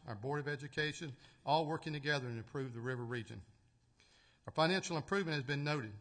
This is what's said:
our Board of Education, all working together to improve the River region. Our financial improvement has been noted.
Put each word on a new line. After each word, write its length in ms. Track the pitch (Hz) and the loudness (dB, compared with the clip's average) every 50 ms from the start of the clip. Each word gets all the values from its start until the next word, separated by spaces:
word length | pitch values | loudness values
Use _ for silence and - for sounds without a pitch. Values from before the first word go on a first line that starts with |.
| - | -10
our 80 | 151 113 | -8 -8
Board 240 | 98 107 135 143 147 | -6 -4 -2 -2 -2
of 80 | 139 | 0
Education, 680 | 147 147 127 143 143 - 156 151 151 143 - 170 147 123 - - - - _ - | -2 -4 -4 -6 -6 -2 0 0 0 0 -4 -6 -8 -10 -12 -16 -20 -20 _ 0
all 220 | - 143 160 165 | 4 4 4 4
working 260 | 147 160 151 - 160 151 | 2 0 -2 -2 -4 -4
together 340 | 147 135 147 151 143 127 | -2 0 2 2 2 2
to 100 | 123 117 | -2 -4
improve 360 | 113 110 - - 143 135 131 117 | -6 -6 -6 -4 -4 -4 -4 -4
the 60 | 117 | -4
River 240 | 113 127 131 120 120 | -4 -2 -2 -2 -4
region. 380 | 117 123 120 113 - 117 104 87 - - _ _ _ _ _ _ _ _ _ - - - - - - _ _ - | -4 -4 -4 -6 -6 -10 -12 -12 -16 -20 _ _ _ _ _ _ _ _ _ -20 -20 -20 -20 -20 -20 _ _ -14
Our 60 | - - | -6 2
financial 460 | - 160 165 185 190 - - 175 156 | 4 6 6 6 4 2 2 0 0
improvement 380 | 139 - 196 202 196 165 156 | 0 2 2 2 2 2 2
has 80 | 147 131 | 0 2
been 200 | 120 143 139 143 | 0 0 0 2
noted. 280 | 147 151 147 117 107 101 101 | 2 2 0 0 -4 -8 -10